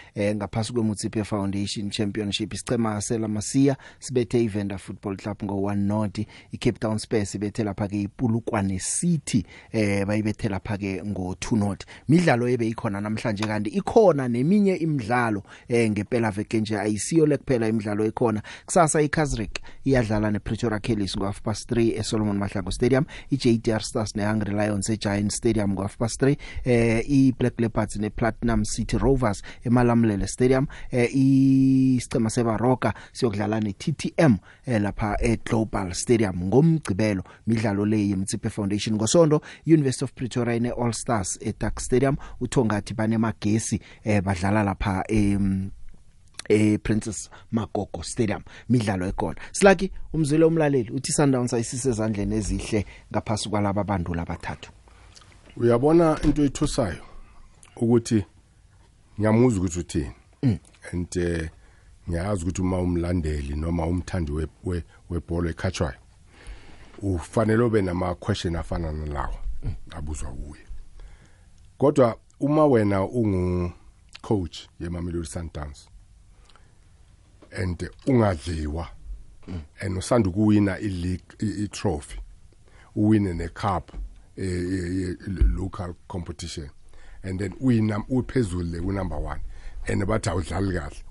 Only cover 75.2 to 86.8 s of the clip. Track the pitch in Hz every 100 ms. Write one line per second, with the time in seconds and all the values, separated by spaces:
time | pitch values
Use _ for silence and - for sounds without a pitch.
75.2 | 80 87 80 78 73 - - - - -
76.2 | - - - - - - - - - -
77.2 | _ - - - 92 82 - - - 123
78.2 | 104 80 90 80 73 80 82 - - -
79.2 | - - - 90 73 - 98 92 - 123
80.2 | 98 95 107 104 98 90 104 90 90 92
81.2 | - - 110 95 101 - 104 78 - -
82.2 | - - - - - - - 110 107 107
83.2 | 98 85 85 - 104 85 - - - -
84.2 | - - 95 90 90 95 87 92 90 -
85.2 | 101 87 98 87 95 - 87 87 - 92
86.2 | 85 82 82 82 69 -